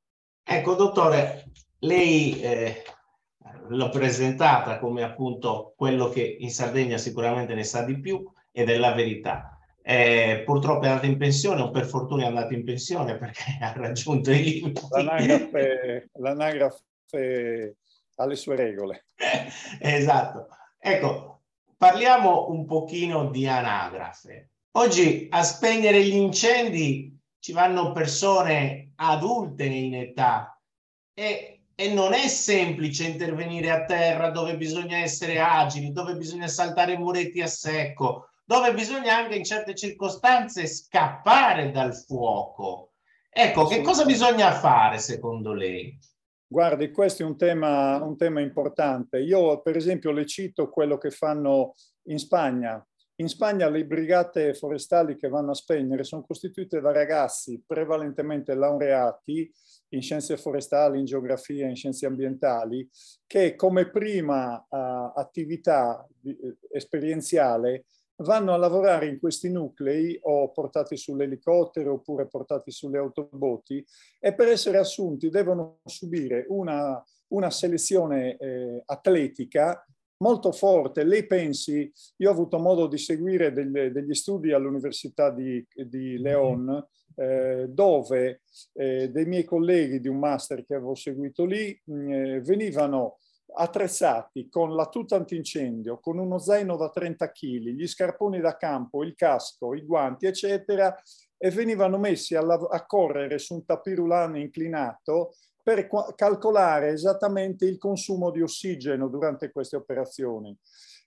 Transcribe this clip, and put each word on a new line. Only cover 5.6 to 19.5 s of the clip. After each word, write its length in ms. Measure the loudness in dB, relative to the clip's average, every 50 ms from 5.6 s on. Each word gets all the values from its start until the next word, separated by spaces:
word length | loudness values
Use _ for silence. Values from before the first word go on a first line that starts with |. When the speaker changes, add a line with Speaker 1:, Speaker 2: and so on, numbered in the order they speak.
| -8 -12 -6
Speaker 1:
quello 320 | -2 0 0 2 2 0 0
che 140 | 0 -2
in 280 | -2 -2 -4 -6 -8 -8
Sardegna 460 | -6 -4 -4 0 0 0 0 0 -2
sicuramente 560 | -4 -4 -6 -4 -2 -2 0 0 -2 -4 -4
ne 120 | -4 -6 -6
sa 200 | -4 -4 -4 -4
di 160 | -4 -4 -6
più, 260 | -4 -4 -6 -6 -6 -10 _ _ _ _
ed 180 | -2 0 2 4
è 80 | 4 4
la 160 | 4 4 4
verità. 640 | 2 0 -2 -2 -4 -6 -6 -6 -6 -8 -14 -20 -20 _ _ _ _
Eh, 640 | -2 2 4 6 6 6 6 6 4 4 2 0 0
purtroppo 400 | 0 2 2 4 2 2 2 2
è 20 | 2
andato 160 | 2 2 2
in 140 | 2 2 2
pensione, 420 | 2 2 2 2 2 2 2 2
o 100 | 0 0
per 140 | 0 -2 -2
fortuna 380 | -2 -2 -4 -4 -2 -2 0
è 40 | 0 0
andato 260 | 0 -2 -2 -2 -4
in 100 | -4 -4
pensione 540 | -4 -6 -6 -4 -4 -4 -2 -2 -4 -4 -6
perché 240 | -8 -10 -10 -10 -8 -8
<laughs> 80 | -6 -6
ha 140 | -6 -6 -6
raggiunto 560 | -6 -6 -6 -6 -6 -2 0 0 2 4 4
i 120 | 4 4
limiti. 380 | 4 2 -2 -2 -4 -6 -6 -8 -6 -2
Speaker 2:
L'anagrafe, 1200 | 0 0 0 2 0 2 4 4 4 4 4 0 0 0 2 2 0 0 -2 -4 -6 -8 -10 -12 -10
l'anagrafe 1600 | -6 -6 -4 -2 -2 -2 -2 0 2 0 0 0 -4 _ _ _ _ _ _ -6 -4 -4 -2 -2 -4 -4 -4 -6 -6 -8 -10 -12 _ _ _ _ _ _ _ _
ha 100 | -4 -4
le 100 | -4 -4
sue 200 | -4 -4 -2 -2
regole. 500 | 0 0 -2 -2 -4 -6 -8 -8 -10 _ _ _
Speaker 1:
<laughs> 640 | -4 -2 -2 -2 -2 -4 -8